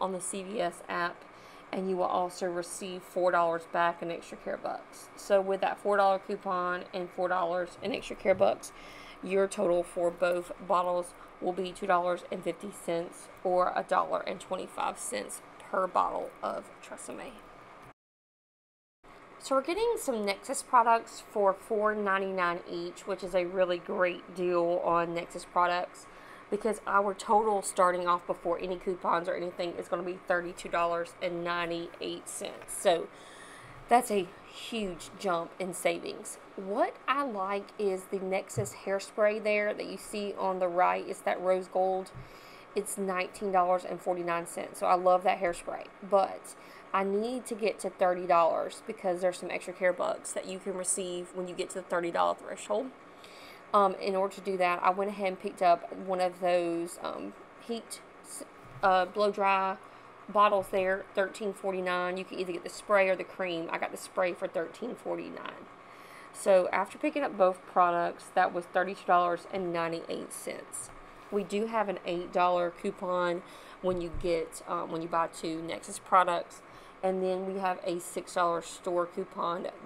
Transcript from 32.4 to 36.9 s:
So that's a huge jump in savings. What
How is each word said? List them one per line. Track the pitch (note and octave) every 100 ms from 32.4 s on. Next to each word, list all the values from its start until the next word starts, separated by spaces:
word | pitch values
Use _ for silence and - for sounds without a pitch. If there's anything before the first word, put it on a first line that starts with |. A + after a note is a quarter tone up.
| G3+ - - -
So | G3+ E3 - - - - - - - - -
that's | A#3+ B3
a | G3+ F3 - -
huge | - - A#3 G3+ F3 - -
jump | G3 E3+ E3+ -
in | F#3+
savings. | E3+ F3 E3+ - - - - -
What | - F#3+ G#3+ F#4